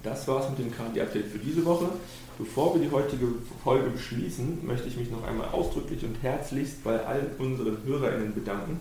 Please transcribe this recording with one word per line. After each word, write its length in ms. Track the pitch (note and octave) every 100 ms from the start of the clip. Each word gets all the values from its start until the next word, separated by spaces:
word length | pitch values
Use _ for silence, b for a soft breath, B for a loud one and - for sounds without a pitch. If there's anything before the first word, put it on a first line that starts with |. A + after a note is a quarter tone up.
Das 240 | G#2+ A2+ -
war's 220 | C3+ C3+
mit 100 | C3+
dem 120 | A#2+
Kali-Update 540 | A#2 A2+ A2+ G2+ - G#2
für 140 | A2
diese 260 | B2 D#3+ E3
Woche. 240 | E3+ F3 G3 B B B -
Bevor 380 | A2+ - D3 E3
wir 120 | C#3
die 40 |
heutige 340 | C#3 - C3 B2 A#2 - -
Folge 260 | - B2+ B2+
beschließen, 760 | A#2+ - A#2+ - - B2+ E3+ -
möchte 220 | B2 -
ich 80 | -
mich 140 | A#2
noch 140 | A2
einmal 260 | - A2+ -
ausdrücklich 560 | - - - - C3+ A2+
und 160 | A2+
herzlichst 640 | B2+ C#3+ - C3+ C#3 -
bei 200 | G#2+ A2+
allen 280 | - C3+ G#2+ -
unseren 380 | C3 B2+ A2 G#2+
HörerInnen 520 | B2 C#3+ B2 A2+ G#2+ G#2+
bedanken. 440 | - G2 F2 -